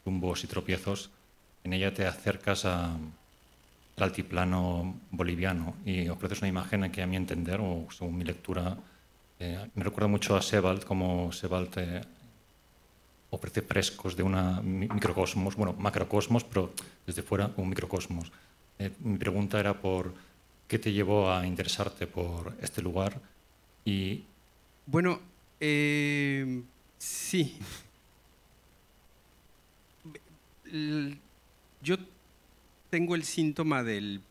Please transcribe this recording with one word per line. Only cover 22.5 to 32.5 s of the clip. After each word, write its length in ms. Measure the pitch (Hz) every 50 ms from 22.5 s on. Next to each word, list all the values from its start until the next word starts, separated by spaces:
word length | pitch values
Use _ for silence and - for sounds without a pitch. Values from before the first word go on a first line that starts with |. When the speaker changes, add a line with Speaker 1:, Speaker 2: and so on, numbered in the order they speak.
| - -
Speaker 1:
este 180 | - - - -
lugar 400 | 85 90 85 95 95 101 - 131 - - - - _ - _ _ _ _ _ _ -
y 380 | 107 98 98 95 95 104 - - - - _ _ _ _ _ _ _ _ _ _
Speaker 2:
Bueno, 340 | 143 131 165 180 180 170 - - - - _ _ _ _ -
eh, 1000 | 151 151 147 147 147 147 147 147 147 143 147 143 143 139 139 135 135 131 127 123 120 - - - - - _
sí. 600 | - - - - - - - - 180 147 127 - - - - - - - - _ _ _ _ _ _ _ _ _ _ _ _ _ - _ _ - _ _ _ _ _ - - _ _ _ _ _ - - - - _ _ _ _ _ _ _ _ _ - 160 151 - - - 156 - _ _ - - - -
L-, 460 | 160 156 151 151 151 151 143 143 143 - - - _ _ _ _ _ _ _ _ _ -
yo 140 | 135 151 185 185 185 - - - _ _ _ _ _ -